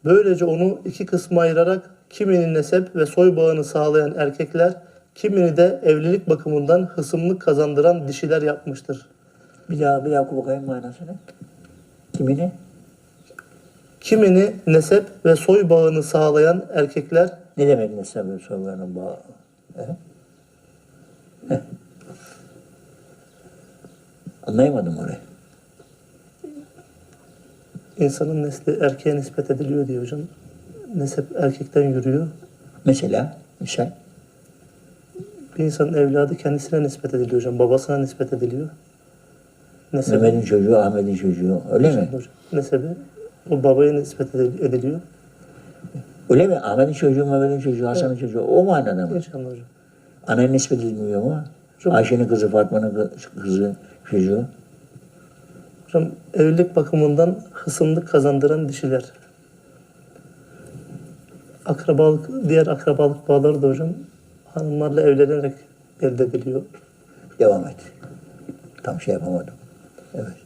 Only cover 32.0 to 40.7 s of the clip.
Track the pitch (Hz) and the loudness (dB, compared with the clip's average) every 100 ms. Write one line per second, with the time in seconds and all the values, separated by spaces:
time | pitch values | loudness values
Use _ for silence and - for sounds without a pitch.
32 | 127 139 165 - - _ - - - 269 | 0 -2 -4 -10 -20 _ -20 -4 0 0
33 | - - 156 - - _ - - 139 - | 0 -2 -4 -10 -20 _ -10 -6 -6 -8
34 | - - _ _ _ _ _ _ _ _ | -20 -20 _ _ _ _ _ _ _ _
35 | _ 370 403 415 277 - 156 151 151 160 | _ -18 -18 -18 -16 -6 -4 -2 0 2
36 | 143 143 143 170 147 143 - 160 147 139 | 2 2 0 -2 -4 -4 -2 -2 -2 -4
37 | 127 127 120 123 123 120 123 131 - 143 | -6 -4 -2 -2 -2 0 2 2 0 -4
38 | 131 - 131 123 120 127 156 - _ _ | -4 -4 -6 -4 -4 -6 -10 -14 _ _
39 | _ _ _ _ _ _ _ _ _ 143 | _ _ _ _ _ _ _ _ _ -4
40 | 131 110 113 117 104 104 101 | -2 2 2 2 0 0 4